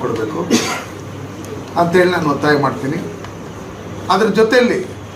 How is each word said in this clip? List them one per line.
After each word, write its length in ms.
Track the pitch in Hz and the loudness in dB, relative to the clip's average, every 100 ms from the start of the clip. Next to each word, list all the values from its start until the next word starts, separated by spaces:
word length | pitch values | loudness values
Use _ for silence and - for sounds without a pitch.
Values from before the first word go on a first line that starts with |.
ಕೊಡಬೇಕು 380 | 120 113 107 160 190 - - - - - - - - - - - - - | -2 -2 -2 -2 2 2 0 -4 -8 -12 -12 -12 -12 -10 -10 -10 -6 0
ಅಂತೇಳಿ 300 | 170 185 180 175 | 4 4 4 2
ನಾನು 140 | 151 147 | 0 2
ಒತ್ತಾಯ 220 | 151 147 135 | 4 4 2
ಮಾಡ್ತೀನಿ. 340 | - 135 175 - - - - - - - - - - - 196 | 0 -4 -4 -6 -10 -12 -12 -12 -12 -12 -12 -10 -8 0 2
ಅದ್ರ 140 | 220 208 | 4 4
ಜೊತೆಯಲ್ಲಿ 400 | 220 247 226 170 - - - | 6 6 4 2 -2 -10 -14